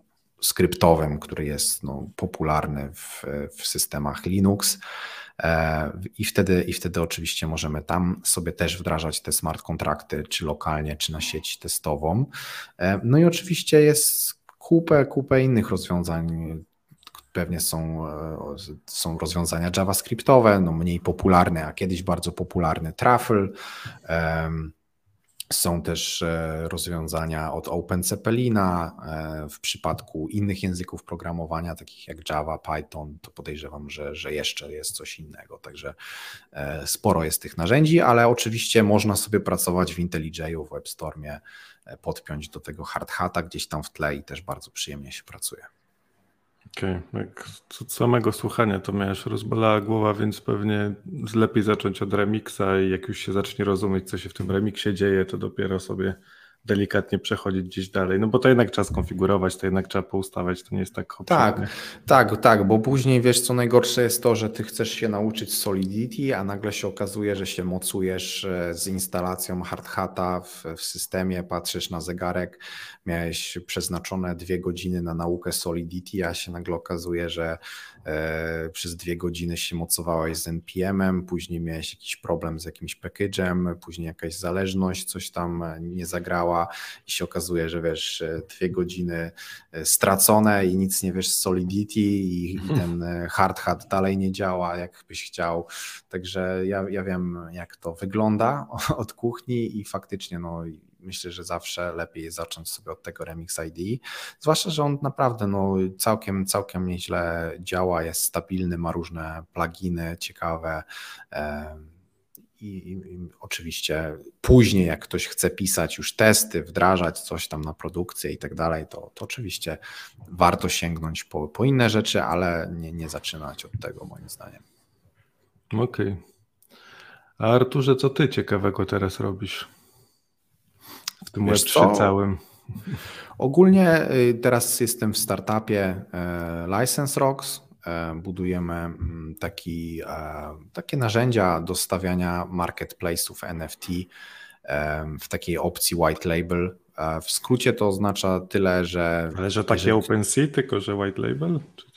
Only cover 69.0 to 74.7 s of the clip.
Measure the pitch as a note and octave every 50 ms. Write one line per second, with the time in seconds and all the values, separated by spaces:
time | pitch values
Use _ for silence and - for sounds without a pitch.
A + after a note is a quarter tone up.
69 | F#2 - - F2+ F2+ F2+ F#2 F2+ - - F2+ F2+ F2+ - F#2 - - - - F#2+
70 | F#2 F2+ F#2 - F#2 F2+ F2+ F2+ F2+ - - - - D#2+ E2 E2 - - - F2
71 | - - - F#2 F#2 F#2+ F#2 F2+ F2 - F2+ F2 - - - F2+ - - F2+ E2+
72 | E2 F2 F2 F2+ F#2 F2+ F2+ F2+ F2+ F2 - - - - - - - - - -
73 | - F#2 E2+ E2 E2+ E2+ E2 - - - - F2 E2 - - F#2+ - - F2+ E2
74 | F2 - G2 F#2 F#2 F2+ F2 E2+ F2+ F2 F#2 F2 F2 F#2